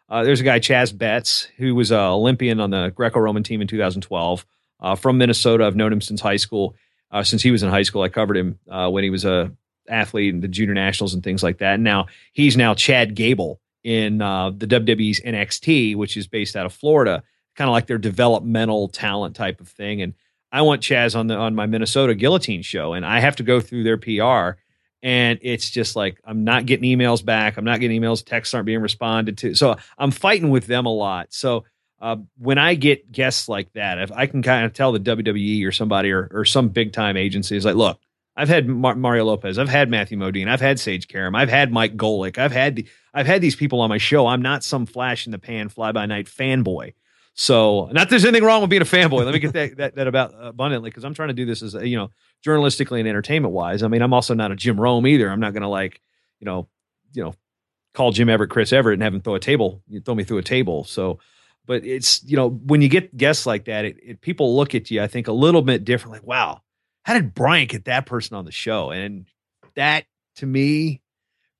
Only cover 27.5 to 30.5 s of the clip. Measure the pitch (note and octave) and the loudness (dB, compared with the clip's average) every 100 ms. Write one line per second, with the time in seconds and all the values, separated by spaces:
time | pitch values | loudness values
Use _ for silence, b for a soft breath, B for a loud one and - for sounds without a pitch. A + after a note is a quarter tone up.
27.5 | G#2 A2 A#2 A#2+ A2+ A2+ A2+ - A#2+ A2 | -2 -2 -2 0 -2 0 -2 -4 -6 -4
28.5 | A#2+ G#2 A2+ G#2+ - A#2 A2+ A2 G#2 A#2+ | -4 -2 -2 -4 -4 -2 -2 -4 -6 -4
29.5 | - C#3 G#2+ B B C#3 C3 G3 G#3+ D#3+ | 2 2 0 B B -4 0 0 2 2